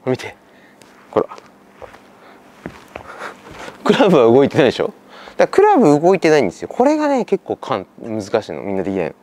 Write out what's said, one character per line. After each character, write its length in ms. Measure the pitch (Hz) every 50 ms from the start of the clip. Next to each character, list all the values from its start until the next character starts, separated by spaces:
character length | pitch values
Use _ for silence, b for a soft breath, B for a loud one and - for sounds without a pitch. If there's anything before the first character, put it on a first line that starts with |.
| _
見 120 | 131 131
て。 180 | - - - - _ _ b b b b b b b b b b - - _
ほ 100 | - -
ら。 60 | - - - - _ - _ _ _ _ _ - - - - - _ - - _ - - - - _ - _ - - - - - - - - - B B B B B B B - - B B B B B B B -
ク 80 | -
ラ 160 | 202 - 262 202
ブ 80 | 180
は 80 | 139 113
動 200 | 113 117 135 143
い 40 | 117
て 80 | - 151
な 40 |
い 40 | 147
で 60 | 113
し 80 | - -
ょ？ 60 | 85
だ 60 | -
か 20 | - - _ B B B B B B -
ら 100 | - -
ク 140 | - -
ラ 140 | 392 427 403
ブ 240 | 294 226 151 147 147
動 140 | 160 180 196
い 60 | 175
て 100 | - 165
な 80 | 156 147
い 40 |
ん 60 | 123 90
で 20 |
す 100 | - -
よ。 60 | 85 -
こ 160 | - - 247
れ 120 | 285 311
が 120 | 302 302 285
ね、 160 | 277 254 196
結 200 | - 202 185 _
構 120 | - 101
か 200 | - - - 127 101
ん-、 80 | 92 _ _ -
難 220 | 123 113 107 110 98 - - 110
し 60 | 104 -
い 40 |
の。 100 | 85 71
み 100 | 62 98
ん 40 | 98
な 60 | 98
で 80 | 90 98
き 60 | 95
な 80 | 95 85
い 20 | 71
の。 60 | - _